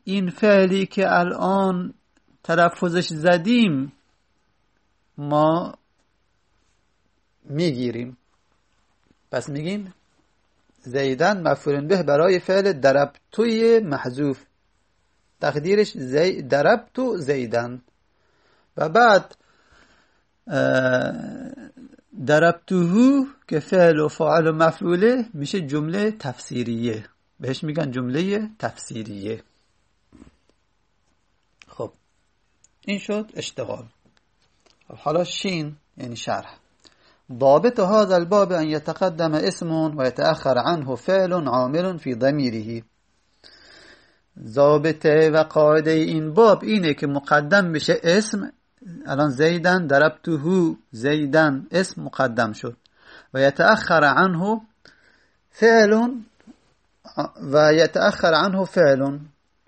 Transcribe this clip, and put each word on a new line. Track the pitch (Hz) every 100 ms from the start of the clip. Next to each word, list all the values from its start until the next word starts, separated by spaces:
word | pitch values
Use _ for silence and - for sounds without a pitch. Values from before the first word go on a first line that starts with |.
این | - 196 180
فعلی | - 214 202 190 196 190
که | - 190
الان | 175 175 - 185 196 190 180 180 - _ _ _ _
تلفظش | - 165 170 - 180 175 170
زدیم | 156 175 175 180 240 208 139 139 - _ _ _ _ _ _ _ _ _ _ _ -
ما | 143 147 156 165 208 - _ _ _ _ _ _ _ _ _ _ _ _ _ _ _ _
می‌گیریم. | - 143 175 123 123 117 123 127 _ _ _ _ _ _ _ _ _ _ _
پس | 127 151
می‌گیم | 143 160 208 190 - _ _ _ _ _ _ _ _
زیدن | 127 131 135 131 180 202 151
مفعول | 139 151 143 151
به | 190
برای | 147 143 180 180
فعل | - 190 196 147
ضربتوی | 135 135 143 - _ - 233 220 226 226
محذوف، | 185 135 127 127 147 131 _ _ _ _ _ _ _ _ _ _
تقدیرش | 147 147 165 208 208 -
زی-، | 127 139 185 - 131
ضربت | 143 156 220 - - 254 180
زیدن. | 135 139 117 117 120 123 _ _ _ _ _ _ _ _ _ -
و | 156
بعد، | 214 240 196 - - _ _ _ _ _ _ _ _ _ _ -
اه، | 139 131 131 127 127 - - - - - - - - - - _ - 131
ضربته | 151 170 170 - 185 170 202 262 277 262 - -
که | 156
فعل | - 185 170 151
و | 151
فاعل | - 151 160 160
و |
مفعوله | 156 165 - 180 175 226 254 226
می‌شه | 147 143 196
جمله | 139 151 156 196 214
تفسیریه، | 214 135 123 - 123 117 113 117 107 - _ _ _
بهش | 131 131
می‌گن | 156 151 143
جمله | 123 123 139 190 202 214 -
تفسیریه. | 120 - - 123 104 101 101 113 _ _ _ _ _ _ _ _ - _ _ _ _ _ _ _ _ _ _ _ _ _ -
خب، | - 110 _ _ _ _ _ _ _ _ _
این | - 202
شد | - 214 214 -
اشتغال. | - - 117 110 113 _ _ _ _ _ _ _ _ _ -
خب، | -
حالا | 147 165
شین | 175 - 202 170 151 151 _ -
یعنی | 127 113
شرح. | - 101 - - _ _ _ _ _ _ - 120
ضابط | 135 151 233 240
هذا | 185 214 196 180
الباب | 170 208 185
ان | 175 156
يتقدم | 151 165 156 185 165 165
اسم | 151 190 - 170
و | 160 160 151 131
يتأخر | 120 151 156 139 123
عنه | 131 170 135 123
فعل | - 190 185
عامل | 180 139 123 127 156 185 170
في | 139
ضمیره. | 117 135 147 127 110 107 117 - _ _ _ _ _ - _ _ - - _ _ _ _ - 117
ضابطه | 120 143 151 160 156 160 151 160
و | 156
قاعده | 156 156 151 156 156
این | 160 170 160 156
باب | 160 226 185
اینه | 208 214 165
که | 139 147
مقدم | 139 - 151 147 202 180
بشه | 151 - 170
اسم. | 170 190 214 208 - - _ _ 185 170 -
الان | 139 151
زیدن | 127 160 175 175 185 156
ضربته، | 139 156 - 175 156 156 185 165 160 _
زیدن | 110 131 151 143 156 156 135 -
اسم | 170 185 -
مقدم | 143 - 131 117 113
شد. | 110 120 120 _ _ - - _
و | 131
يتأخر | 139 - 185 220 - 165
عنه | 143 135 185 170 202 226 - _ _ _ _ _ _ _ _
فعل، | - 226 226 208 220 240 254 - _ - _ _ _ _ _ - - - -
و | 139 147 151
يتأخر | 156 160 180 196 - 175
عنه | 156 190 190 180
فعل، | 190 151 131 139 147 151 _ _ _